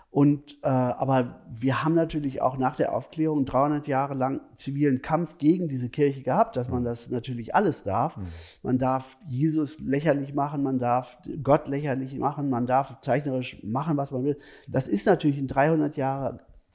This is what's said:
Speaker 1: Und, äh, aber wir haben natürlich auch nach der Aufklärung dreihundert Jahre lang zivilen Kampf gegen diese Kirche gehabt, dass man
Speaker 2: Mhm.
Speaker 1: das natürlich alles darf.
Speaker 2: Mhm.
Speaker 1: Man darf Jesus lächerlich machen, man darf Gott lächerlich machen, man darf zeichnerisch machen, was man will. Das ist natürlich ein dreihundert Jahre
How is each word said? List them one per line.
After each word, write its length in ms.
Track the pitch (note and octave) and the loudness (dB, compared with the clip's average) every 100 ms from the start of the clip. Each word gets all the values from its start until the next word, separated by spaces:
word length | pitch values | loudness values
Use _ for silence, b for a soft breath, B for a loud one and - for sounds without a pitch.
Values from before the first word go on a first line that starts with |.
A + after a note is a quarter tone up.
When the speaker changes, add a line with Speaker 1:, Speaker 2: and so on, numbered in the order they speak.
| _ | _
Speaker 1:
Und, 480 | C#3+ C#3+ C#3+ - - | 4 4 4 -2 -6
äh, 40 | C#3+ | 0
aber 720 | C3 B2 - C3 C3 B2 - - | 2 2 0 2 2 2 -4 -16
wir 320 | A2+ C3 B2 | -4 -2 0
haben 100 | D#3 | 2
natürlich 480 | E3 D#3+ D#3 C#3+ C3 | 2 2 0 -4 0
auch 160 | B2+ C3 | 0 2
nach 180 | B2+ - | 0 0
der 180 | - | 0
Aufklärung 520 | A#2+ - D#3 D#3 D3+ C3 | -2 -4 -2 0 0 0
dreihundert 400 | B2+ C#3+ D3 C#3+ | 2 2 2 0
Jahre 240 | C3 C#3 | -2 -2
lang 300 | C3+ C3 C3+ - - | 0 -2 -2 -8 -12
zivilen 440 | - C#3 D3 C3 | -8 0 2 2
Kampf 380 | - D#3 E3+ - | 0 -2 -2 0
gegen 300 | D3 F3+ E3 | 2 4 0
diese 200 | C3 B2 | -4 -4
Kirche 340 | - C#3+ C3+ | 2 2 2
gehabt, 340 | B2+ D#3+ A3+ B2+ | 0 2 2 0
dass 120 | B2 | -2
man 120 | B2+ | -2
Speaker 2:
Mhm. 20 | A#2+ | -2
Speaker 1:
das 220 | A#2 - | -4 -4
natürlich 460 | A#2+ B2 A#2 A2 | -4 -4 -6 0
alles 280 | F#3 G3+ - | 2 2 0
darf. 360 | G2 G2+ D3 - | 0 0 0 -2
Speaker 2:
Mhm. 80 | F2+ E2 B B | -10 -10 B B
Speaker 1:
Man 160 | G2+ B2+ | 0 2
darf 380 | C3 C3 - - E3 | 2 0 -4 -14 -8
Jesus 540 | B2 D#3+ D#3 D3 - | 0 0 2 -2 -4
lächerlich 540 | - C#3 D#3+ C#3+ C#3 | -2 0 2 2 0
machen, 280 | C#3+ C#3+ D3 | -2 -2 0
man 160 | C#3 B2+ | 0 0
darf 380 | A#2+ B2 C3 - - - | 2 0 -2 -10 -12 -4
Gott 240 | C3+ D3+ C3+ | 2 2 2
lächerlich 520 | C#3 D3 C3 C3 C3+ | -4 -2 -4 -4 -4
machen, 320 | C3 D3 C#3+ | -4 -2 -2
man 160 | A#2+ B2 | 0 2
darf 340 | B2+ C3+ B2+ | 2 0 -4
zeichnerisch 640 | - C3 C#3+ C3 B2 - | -2 0 0 -4 -6 -10
machen, 340 | G2+ B2+ D#3 C#3+ | -6 -4 -2 -2
was 140 | C#3 | -2
man 120 | C3 | -2
will. 140 | C#3 C#3+ B B - | -2 -4 B B -6
Das 180 | C3+ B2+ | -4 0
ist 200 | G3+ G#3+ | 0 2
natürlich 320 | E3 D#3 C#3 | 4 2 0
ein 80 | C3+ | 0
dreihundert 480 | C3+ D3 D#3+ D3 D3 | 2 4 4 0 -2
Jahre 440 | D3+ C#3 C3 B2 - - _ | -2 -2 -4 -6 -12 -20 _